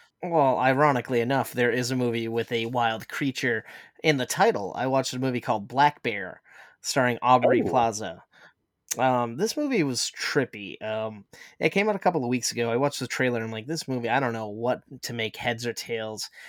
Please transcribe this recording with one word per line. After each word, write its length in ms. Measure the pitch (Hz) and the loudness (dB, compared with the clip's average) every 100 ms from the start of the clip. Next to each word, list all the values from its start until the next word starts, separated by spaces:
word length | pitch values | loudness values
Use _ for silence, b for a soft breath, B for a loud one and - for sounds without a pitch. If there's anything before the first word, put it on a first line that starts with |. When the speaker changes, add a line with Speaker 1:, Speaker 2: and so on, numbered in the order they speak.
| b - | b -12
Speaker 1:
Well, 340 | 180 170 135 98 | -2 2 2 4
ironically 640 | 131 131 151 131 113 123 | 2 6 4 4 2 0
enough, 300 | 117 135 117 | 2 0 0
there 160 | - 120 | 0 2
is 200 | 120 123 | 2 0
a 40 | 131 | 0
movie 320 | 123 117 113 | 0 0 -2
with 240 | 117 113 | -2 -2
a 140 | 120 113 | -2 -2
wild 420 | 123 117 113 - | 0 0 -2 -8
creature 580 | - 143 - 131 113 - B B B | -4 -4 -2 -2 -2 -6 B B B
in 140 | 127 139 | 0 2
the 80 | 123 | 0
title. 480 | - 214 156 95 - | 2 2 2 -2 -4
I 120 | 127 | 0
watched 260 | 135 127 | 0 0
a 60 | 127 | -2
movie 220 | 131 123 | -2 -2
called 260 | - 110 101 | 0 -2 -2
Black 340 | 123 147 - | 4 4 4
Bear, 400 | 123 104 92 - b b b b | -4 -4 -8 -12 b b b b
starring 380 | - - 123 117 | -4 2 2 2
Aubrey 400 | 123 127 120 120 | 4 6 6 4
Speaker 2:
Oh. 60 | - | 4
Speaker 1:
Plaza. 540 | 131 117 104 98 90 - b b b _ _ - - | 2 2 0 -8 -10 -18 b b b _ _ -10 0
Um, 380 | 127 127 120 120 | 2 2 0 -2
this 220 | 220 - | -4 -2
movie 260 | 294 247 | 0 2
was 280 | 147 120 - - | 2 0 -4 -6
trippy. 640 | - 147 127 107 101 - | -2 0 0 -4 -12 -10
Um, 440 | 107 110 110 214 - B B B | -6 -4 -6 -8 -18 B B B
it 100 | 165 | 0
came 180 | 196 214 | 2 0
out 80 | 196 | 2
a 20 | |
couple 240 | 190 165 | 0 0
of 60 | 120 | 0
weeks 240 | 127 - | 0 -2
ago. 180 | 120 117 | -2 0
I 60 | 120 | 2
watched 240 | 143 - | 0 -2
the 40 | 127 | -6
trailer 300 | - 127 117 | -2 0 0
and 100 | 113 | -4
I'm 60 | |
like, 160 | 110 113 | -8 -6
"This 180 | 160 - | -8 -4
movie, 200 | 127 117 | -4 0
I 100 | 123 | 0
don't 100 | 131 | 0
know 140 | 113 107 | -2 -6
what 320 | 107 120 123 - 131 | -4 -2 -2 -6 -12
to 100 | - | -10
make 220 | 120 110 - | -4 -6 -4
heads 320 | 123 117 120 | -4 -4 -4
or 60 | |
tails," 560 | 110 - 113 110 107 - B | -8 -6 -6 -6 -8 -12 B